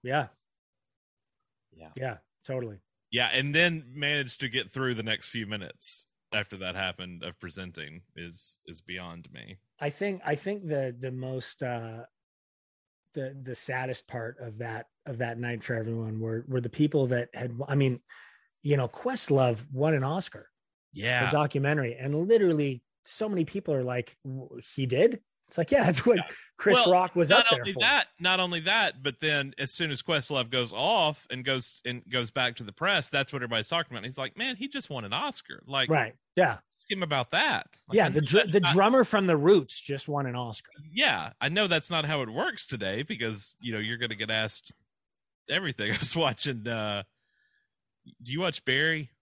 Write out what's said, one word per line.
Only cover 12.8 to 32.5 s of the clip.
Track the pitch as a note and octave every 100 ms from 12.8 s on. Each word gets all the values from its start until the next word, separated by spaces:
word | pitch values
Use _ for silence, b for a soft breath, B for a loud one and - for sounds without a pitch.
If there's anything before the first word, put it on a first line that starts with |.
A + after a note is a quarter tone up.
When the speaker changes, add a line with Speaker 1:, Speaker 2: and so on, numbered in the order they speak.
| _ _ _
Speaker 1:
the, | D3+ C3+ C#3
the | C3
saddest | A#2+ - B2+ C3 B2+ -
part | B2 A2+ C#3
of | A#2+ G#2+
that, | A#2 A2 - _
of | - A#2
that | A#2+ A#2
night | A#2+ A#2
for | -
everyone | A#2 A2+ A2+ A2 A2
were, | A2+ A2+ B2
were | B2+
the | A#2+
people | - D3 D3 B2+
that | B2 A#2+
had, | - B2+ A#2 C#3
I |
mean, | C#3 C3+ B2 _ B B B B _
you | C#3+ C#3+
know, | A#2+
Questlove | - B3 C4 - C#3 B2+ A2 C#3+
won | C3 D3+
an | D3+
Oscar. | C3+ F3 - - - _ _ _ _
Speaker 2:
Yeah. | - A#2 B2
Speaker 1:
the | A2
documentary. | D3 D3 C#3+ C#3 D3+ B2 B2+
And | C3 D3+ F#3
literally | A3+ F#3+ D3+ C#3+ B2 _ _
so | - - G#3+
many | F#3
people | D#3 G3+ F#3
are | C#3
like, | B2+ B2 A#2+ _
"W-, | C3+ C3 B2+ A#2+ -
he | -
did?" | C3 B2 A#3 C4 _ _ _
It's | -
like, | D#3+
yeah, | C#4
that's | - C#3
what | A#3+ G3
Speaker 2:
Yeah. | - B B -
Speaker 1:
Chris | G#3 B3
Speaker 2:
Well, | G#3+
Speaker 1:
Rock | F#3 F3+
was | F3 D#3
Speaker 2:
not | G#3
Speaker 1:
up | A#3
there | A3+
Speaker 2:
only | -
Speaker 1:
for. | E3
Speaker 2:
that, | A3+ C#4 - _
not | F3 F#3
only | F3+ E3+
that, | E3 A3 F#3+ C3
but | C#3 B2+
then | D#3 D3 C#3 -
as | C3+
soon | - D#3+
as | C3
Questlove | - D#3 - C#3 A#2
goes | B2+ B2
off | G2+ D#3 A3 D#3 D3 -
and | B2+
goes, | B2+ C3 - -
and | B2 B2 -
goes | B2+ A#2
back | C3+ B2